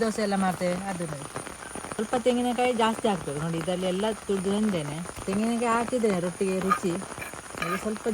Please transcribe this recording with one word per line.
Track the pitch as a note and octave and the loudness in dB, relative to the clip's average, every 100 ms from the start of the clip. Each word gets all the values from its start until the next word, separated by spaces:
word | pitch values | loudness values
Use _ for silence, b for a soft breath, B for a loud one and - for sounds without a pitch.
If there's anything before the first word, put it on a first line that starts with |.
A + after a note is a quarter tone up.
ದೋಸೆ | A3+ A3 G3+ | 2 2 2
ಎಲ್ಲ | G3 | 2
ಮಾಡ್ತೇವೆ, | F#3+ F3 F3+ F3+ G3 | 2 2 0 0 -2
ಅದು | F3 E3 | -4 -4
ನೋಡಿ. | C#3+ - - - - - - - | -6 -8 -10 -10 -10 -12 -10 -6
ಸ್ವಲ್ಪ | - A3 B3+ B3 | -4 0 2 4
ತೆಂಗಿನಕಾಯಿ | B3 B3 A#3+ B3 A#3 | 4 2 2 2 4
ಜಾಸ್ತಿ | A3+ A3 A3+ | 2 4 2
ಹಾಕ್ಬೇಕು. | F#3 - C#3+ | 2 -2 -2
ನೋಡಿ, | E3 E3 | -2 -2
ಇದರಲ್ಲಿ | E3+ F3+ F#3 | 0 0 0
ಎಲ್ಲ | F#3 G#3+ G#3+ - | 0 0 -2 -2
ತುಳ್ದು | G3 F#3+ G3+ | 0 2 2
ತಂದೇನೆ. | G#3+ F3 C#3+ D#3 F3+ - - | 2 0 -2 -6 -8 -8 -2
ತೆಂಗಿನಕಾಯಿ | G3+ A3+ A#3 A#3+ A3+ | 0 2 2 2 2
ಹಾಕಿದ್ರೆ | A#3 B3+ A3 F#3 F3+ | 2 2 4 2 0
ರೊಟ್ಟಿಗೆ | - F#3+ F#3 F#3+ | 0 0 2 2
ರುಚಿ | - F#3 F3+ - - - - - - | 2 2 -2 -4 -10 -10 -12 -10 -6
ಅದು | E3+ F#3+ | -2 -2
ಸ್ವಲ್ಪ | G#3+ G#3+ A#3+ | -2 -2 -2